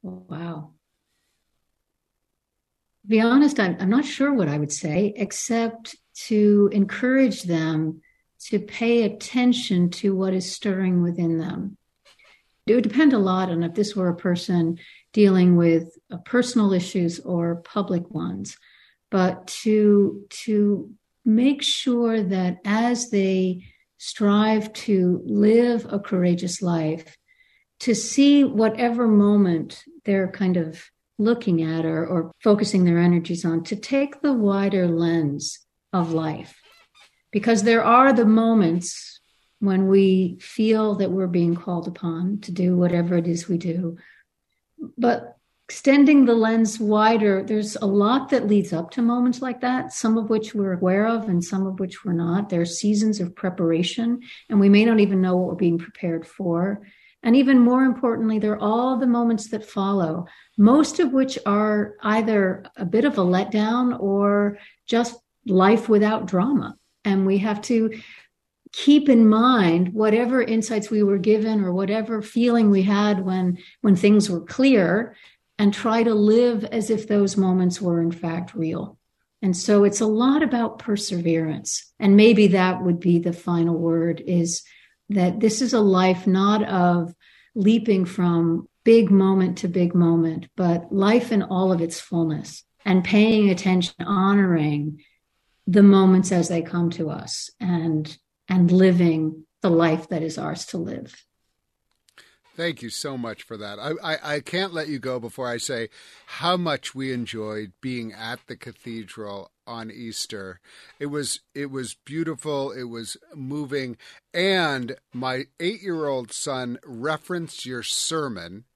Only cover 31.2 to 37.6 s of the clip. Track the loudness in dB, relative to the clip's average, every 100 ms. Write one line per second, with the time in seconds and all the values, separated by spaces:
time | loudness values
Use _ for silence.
31.2 | 0 0 0 0 0 -2 -2 -4 -2 -4
32.2 | -4 _ 0 2 2 2 2 4 4 2
33.2 | 0 -6 -4 -4 -4 -10 -4 -2 -2 -4
34.2 | -2 0 0 0 0 0 0 0 0 0
35.2 | -2 -4 -10 -14 _ _ _ -4 -2 -2
36.2 | -4 -8 -12 _ _ _ _ _ _ _
37.2 | _ -4 0 2